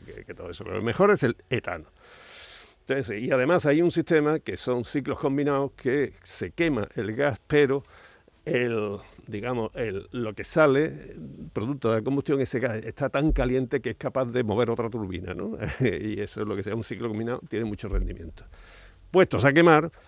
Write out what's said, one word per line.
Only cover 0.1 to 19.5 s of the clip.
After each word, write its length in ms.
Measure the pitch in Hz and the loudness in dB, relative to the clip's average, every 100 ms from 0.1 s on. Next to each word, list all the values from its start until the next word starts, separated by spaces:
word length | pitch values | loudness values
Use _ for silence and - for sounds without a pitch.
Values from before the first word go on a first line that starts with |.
| - - | -18 -16
que 80 | |
todo 160 | 87 87 | -14 -12
eso, 160 | 90 90 | -12 -8
pero 100 | 98 | -4
el 80 | |
mejor 280 | 113 110 202 | -2 4 4
es 120 | 196 | 4
el 140 | 127 - - | 2 -2 -4
etano. 360 | 120 - 85 76 _ - - - - - - - _ - | -4 -4 -8 -12 _ -20 -20 -20 -20 -20 -20 -20 _ -4
Entonces, 340 | 135 117 104 | -2 -2 -4
y 100 | 127 | 0
además 340 | 131 131 175 147 | 2 4 4 4
hay 160 | 147 | 4
un 100 | 170 | 4
sistema 480 | 165 - 160 147 156 | 2 2 4 4 0
que 180 | - 92 | -2 -6
son 260 | - 123 | -2 -2
ciclos 360 | 113 147 135 120 | -2 -4 -4 -2
combinados 520 | 147 139 143 139 139 | 0 0 0 0 -2
que 400 | - 131 143 135 - | -4 -2 0 0 -6
se 280 | - - 90 | -16 -10 -6
quema 360 | - 165 123 - - | -2 0 0 -2 -4
el 200 | 101 113 | -4 -2
gas, 240 | 143 107 - | -2 -2 0
pero 380 | 147 139 139 - - - - _ _ - | 4 4 2 -4 -20 -20 -20 _ _ -2
el, 520 | 135 123 113 104 101 - - - | 0 0 0 -2 -6 -12 -20 -12
digamos, 420 | 104 120 123 110 - | -8 -4 -4 -4 -6
el, 320 | 113 98 - | -6 -6 -8
lo 220 | 123 107 | -6 -6
que 100 | 101 | -8
sale, 720 | - 165 151 135 151 147 - - - - - | -2 4 4 4 2 -4 -16 -16 -16 -16 -10
producto 380 | - 113 143 113 | -6 -4 -2 0
de 60 | 110 | 0
la 60 | |
combustión, 380 | 120 139 147 139 | 0 -2 0 0
ese 180 | 123 123 | 0 -2
gas 180 | 120 110 | -2 -4
está 320 | 110 - 135 | -8 -4 -2
tan 220 | 139 156 | 2 2
caliente 480 | 147 127 127 123 139 | 2 2 0 0 -2
que 100 | 113 | -4
es 40 | 110 | -6
capaz 280 | 135 131 123 | -4 -2 -2
de 180 | 123 | 0
mover 280 | 110 104 117 | 0 2 0
otra 180 | 113 113 | 0 -4
turbina, 460 | 113 95 90 92 90 | -4 -6 -6 -8 -8
¿no? 200 | 202 - 151 | -8 -6 -6
<laughs> 120 | - | -2
Y 400 | 127 82 107 101 | 0 0 -4 -6
eso 220 | 101 107 | -6 -6
es 60 | 104 | -6
lo 80 | 98 | -4
que 80 | |
se 80 | 101 | -4
llama 80 | 113 | -6
un 40 | 110 | -6
ciclo 240 | 101 117 | -6 -6
combinado, 320 | 107 113 123 - | -4 -4 -6 -6
tiene 180 | 107 113 | -6 -6
mucho 240 | 104 101 | -6 -4
rendimiento. 540 | 98 95 95 80 - - - - - - - - | -2 -2 -6 -14 -18 -20 -20 -20 -20 -20 -20 2
Puestos 340 | 185 180 98 | 4 4 4
a 80 | 139 | 4